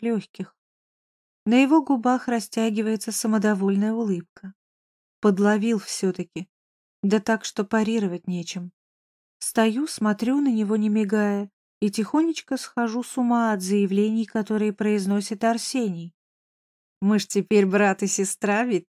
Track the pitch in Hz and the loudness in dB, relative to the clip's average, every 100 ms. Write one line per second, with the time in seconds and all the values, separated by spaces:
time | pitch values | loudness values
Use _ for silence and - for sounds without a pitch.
0 | 233 220 - - 190 _ _ _ _ _ | -4 -4 -4 -12 -14 _ _ _ _ _
1 | _ _ _ _ 208 240 269 311 285 269 | _ _ _ _ 2 4 6 4 4 2
2 | 247 254 247 233 - - 226 214 214 220 | 2 0 0 -4 -4 -2 -2 0 -2 -2
3 | 226 - 220 214 214 202 196 196 214 226 | -4 -4 0 2 2 2 2 0 0 -2
4 | 220 180 165 - 190 - _ _ _ _ | -2 -4 -6 -16 -20 -20 _ _ _ _
5 | _ _ 214 185 202 208 226 220 - - | _ _ 2 4 2 2 2 0 -2 -4
6 | 190 180 170 - 185 _ _ _ _ _ | -2 -4 -8 -12 -14 _ _ _ _ _
7 | 196 214 208 220 - - 202 226 220 226 | 0 2 2 -2 -2 -6 -2 0 0 0
8 | 202 175 - 180 160 185 175 - _ _ | -2 -4 -6 -6 -8 -10 -12 -16 _ _
9 | _ _ _ _ - - 220 226 302 - | _ _ _ _ -4 0 2 0 -4 -2
10 | 214 208 226 277 285 220 202 214 214 214 | -2 0 0 0 2 0 0 0 0 0
11 | 202 214 208 202 202 _ _ _ 208 202 | 0 0 0 -2 -6 _ _ _ -2 -2
12 | 202 294 330 311 - 262 - - 233 233 | -2 0 0 -2 -6 -8 -6 -4 -4 -4
13 | 240 - 240 240 226 208 185 202 196 202 | -6 -2 0 2 2 0 0 0 2 2
14 | 214 220 214 226 208 214 214 202 214 208 | 2 0 -2 -4 -2 -2 -2 -2 0 0
15 | 190 202 196 202 226 226 - 262 220 170 | 0 -2 -2 -2 -2 -2 -4 -4 -4 -4
16 | 170 - _ _ _ _ _ _ _ _ | -10 -18 _ _ _ _ _ _ _ _
17 | 196 214 - 202 185 214 196 202 202 190 | 2 2 0 -2 2 4 4 4 2 2
18 | 196 - 196 - 208 208 247 185 - | -2 -2 -2 -2 -2 0 0 -2 -4